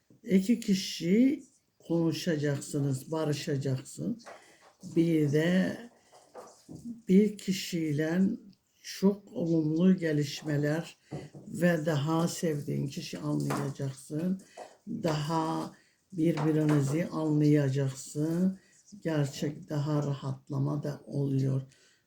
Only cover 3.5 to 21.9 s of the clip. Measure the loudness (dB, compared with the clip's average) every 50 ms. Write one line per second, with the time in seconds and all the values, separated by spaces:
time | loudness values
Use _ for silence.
3.5 | -4 -2 -2 -2 -4 -4 -6 -8 -12 -8 -6 -6 -6 -8 -10 -18 -20 -20 -20 -20
4.5 | -20 _ _ -20 _ _ -12 -4 0 2 2 4 4 4 2 4 2 2 2 4
5.5 | 2 2 2 0 -2 -6 -10 -18 _ _ _ _ -20 -20 _ _ -20 -20 -20 -20
6.5 | -20 -20 -20 -18 -18 -16 -14 -14 -14 -8 0 4 6 6 6 6 2 -4 -6 -4
7.5 | -4 -4 -4 -6 -4 -4 -2 -2 0 0 0 0 2 2 2 2 0 -2 -10 -16
8.5 | -20 _ _ _ _ _ -16 -16 -4 0 2 2 2 0 -4 -12 -8 -4 -2 0
9.5 | 2 2 2 2 2 4 6 6 6 6 4 0 2 2 0 -2 -4 -6 -4 -2
10.5 | 0 0 2 2 0 -2 -4 -6 -12 _ _ -12 -12 -12 -12 -12 -18 -18 -16 -12
11.5 | -4 0 2 2 2 2 2 0 0 0 2 2 2 2 2 0 -2 -2 -2 -2
12.5 | -2 -2 -4 -4 -4 -2 -4 -4 -6 -8 -10 -10 -10 -8 -6 -4 -2 -2 -2 -2
13.5 | -2 -2 -4 -6 -6 -6 -6 -8 -8 -10 -12 -8 -6 -4 -2 -2 -4 -4 -8 -14
14.5 | -20 -20 -20 -20 -20 _ -14 -10 -8 -4 -2 0 0 0 -2 -2 -2 0 0 -2
15.5 | -2 -4 -6 -8 -10 -16 _ _ _ _ _ _ -4 0 2 2 2 2 2 2
16.5 | 2 2 4 4 4 4 2 2 0 -2 -2 -2 -4 -4 -2 0 2 4 6 6
17.5 | 6 6 4 2 2 0 0 -2 -2 -6 -12 -10 -4 -4 -2 0 0 2 2 2
18.5 | 0 -2 -8 _ _ _ _ _ -16 -8 -6 -2 0 0 0 0 -2 -4 -4 -4
19.5 | -4 -6 -10 -6 -4 -4 -2 0 0 0 0 -2 -4 -4 -4 -8 -8 -8 -8 -6
20.5 | -4 -2 -2 0 -2 -2 -4 -6 -6 -8 -10 -8 -4 -2 -2 0 0 0 0 0
21.5 | 0 -2 -4 -6 -14 _ _ _